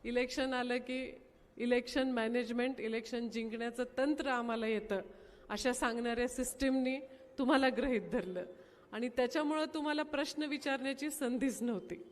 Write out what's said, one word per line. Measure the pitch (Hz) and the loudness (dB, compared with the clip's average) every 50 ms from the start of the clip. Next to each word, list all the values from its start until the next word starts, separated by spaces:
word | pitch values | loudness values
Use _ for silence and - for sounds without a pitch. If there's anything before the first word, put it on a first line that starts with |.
| - | -6
इलेक्शन | 226 240 247 247 247 247 302 262 262 262 | 0 2 2 2 2 0 -2 0 0 0
आलं | 247 247 247 247 | 0 0 0 0
की | 254 247 254 254 262 262 - - - - - - - - - - | -2 -2 -2 -4 -4 -4 -6 -10 -14 -20 -20 -20 -20 -20 -20 -6
इलेक्शन | - 233 240 247 247 247 - - 285 262 262 | -2 2 4 4 4 2 2 2 2 2 4
मॅनेजमेंट, | 254 233 220 226 233 247 226 214 233 240 240 254 262 226 | 2 2 2 2 2 0 0 0 0 0 0 0 0 -2
इलेक्शन | 214 226 226 233 226 - 247 233 240 226 | -2 -2 -2 -2 -2 -4 -4 -4 -4 -2
जिंकण्याचं | 202 233 226 226 220 226 233 240 233 247 247 247 - | -2 -2 -4 -2 -4 -4 -4 -4 -2 -4 -4 -2 0
तंत्र | - 269 285 302 320 330 | 0 2 2 2 2 2
आम्हाला | 226 247 240 233 233 226 226 220 | 0 2 2 2 0 0 0 2
येतं | 220 220 208 214 214 202 190 180 - - - - - - - - - | 2 2 0 0 0 -2 -2 -2 -6 -14 -20 -20 -20 -20 -20 -8 -6
अशा | 208 208 - 247 247 | -6 0 0 0 0
सांगणाऱ्या | 254 311 240 226 233 233 240 233 233 240 | 2 0 0 0 0 0 0 0 2 0
सिस्टीमनी | 247 247 262 254 247 - - 277 269 262 262 254 254 262 277 277 - - - - - - | 0 0 -2 -4 -4 -2 2 2 4 4 4 2 2 0 -2 -6 -12 -16 -20 -20 -12 -2
तुम्हाला | - 269 247 302 285 262 262 | 0 4 6 6 6 6 4
गृहीत | - 214 254 277 247 208 | 4 2 2 2 2 0
धरलं | 180 170 - 247 175 185 180 180 180 - - - - - - - - - | 0 0 -2 -2 -2 -2 -6 -6 -6 -8 -12 -18 -20 -20 -20 -20 -18 -10
आणि | - 214 240 247 | -6 -4 -4 -2
त्याच्यामुळं | 233 - 247 247 - 320 302 294 302 311 311 311 311 | 2 2 2 2 2 0 0 2 2 0 0 -2 -2
तुम्हाला | 311 285 302 294 302 302 | -2 0 0 0 0 0
प्रश्न | 302 - 269 302 285 - 294 302 | -2 -2 -2 -2 -2 -2 -4 -2
विचारण्याची | 294 302 285 - 285 269 262 254 269 269 269 285 302 | -2 -2 -2 -2 -2 -2 0 0 -2 -2 -2 -4 -4
संधीच | 294 - 277 240 247 240 262 269 214 - | -2 -2 0 0 2 2 2 0 0 0
नव्हती. | 226 240 226 175 - - 175 - - - | -2 0 0 -2 -4 -6 -10 -10 -10 -16